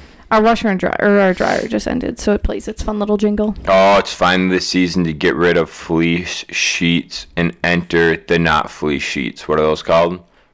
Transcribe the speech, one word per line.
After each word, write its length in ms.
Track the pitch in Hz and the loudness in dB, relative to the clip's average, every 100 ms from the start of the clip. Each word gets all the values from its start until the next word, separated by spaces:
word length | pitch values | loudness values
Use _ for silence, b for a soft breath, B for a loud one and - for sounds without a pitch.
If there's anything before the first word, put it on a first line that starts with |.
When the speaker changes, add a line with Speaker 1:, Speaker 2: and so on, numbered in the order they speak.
| B B B | B B B
Speaker 1:
Our 140 | 220 | 2
washer 240 | 214 233 226 | 4 2 0
and 120 | 190 | -2
dryer, 180 | 180 - | -2 0
or 200 | 208 202 | 2 4
our 140 | 196 | 4
dryer 340 | 180 - - - | 2 0 0 -2
just 200 | 214 - | -4 -4
ended, 320 | 247 - 240 | -4 -4 -4
so 140 | - | -2
it 100 | 208 | 0
plays 240 | - 202 220 | -2 -4 -8
its 160 | 214 | -8
fun 160 | - 208 | -6 -4
little 180 | 208 208 | -2 0
jingle. 380 | 208 208 214 202 - | 0 0 -2 -4 0
Speaker 2:
Oh, 300 | 95 95 101 | 4 6 4
it's 160 | - | 2
finally 440 | - 90 92 92 92 | -2 0 2 2 0
the 40 | |
season 420 | - 90 90 90 85 | 0 0 0 0 -2
to 80 | |
get 200 | 76 87 | 0 0
rid 240 | 78 87 85 | 2 2 2
of 140 | 80 | 0
fleece 760 | - - 82 85 85 87 - - | -6 -2 0 2 0 -4 -8 -8
sheets 760 | - - - 85 85 - - - - | -4 -4 -2 0 0 -2 -12 -10 -4
and 220 | 85 - | -4 -2
enter 520 | 85 87 85 85 82 80 | 0 0 0 2 2 2
the 200 | - 85 | 0 0
not 320 | 82 76 - | 2 2 -2
fleece 320 | - 76 69 | -4 -4 -4
sheets. 460 | - - 62 - - | -4 -6 -6 -8 -4
What 100 | 78 | 0
are 40 | |
those 180 | 78 78 | 2 0
called? 380 | - 82 85 90 - b b | 0 2 2 -2 -12 b b